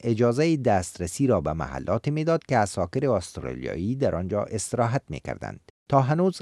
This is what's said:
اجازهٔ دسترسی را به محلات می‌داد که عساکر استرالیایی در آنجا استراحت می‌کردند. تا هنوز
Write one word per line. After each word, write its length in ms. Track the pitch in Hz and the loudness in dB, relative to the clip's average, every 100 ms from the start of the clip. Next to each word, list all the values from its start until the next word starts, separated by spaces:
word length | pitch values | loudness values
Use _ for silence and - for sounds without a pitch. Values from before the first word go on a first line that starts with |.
اجازهٔ 540 | 120 113 120 120 165 156 | 0 2 4 4 2 2
دسترسی 720 | 123 98 87 - 85 - 135 | 4 2 2 -4 -6 0 2
را 140 | 104 | 4
به 120 | 76 | 2
محلات 540 | 78 65 67 67 110 - | -2 -4 -4 -2 -2 0
می‌داد 360 | 151 156 165 | -2 0 0
که 140 | - 123 | 2 2
عساکر 520 | 101 - 131 139 135 | 2 0 -2 0 0
استرالیایی 840 | 104 92 - 65 64 64 - 95 131 | 0 -2 -8 -8 -6 -6 -4 -4 0
در 200 | 127 82 | 0 0
آنجا 280 | 92 104 | -2 -2
استراحت 600 | - 110 - 120 117 131 - | -2 -4 -4 0 0 0 -4
می‌کردند. 600 | 71 - - - 50 - _ - | -8 -8 -8 -10 -12 -18 _ 0
تا 120 | 139 | 2
هنوز 400 | 127 156 185 180 | 4 2 2 0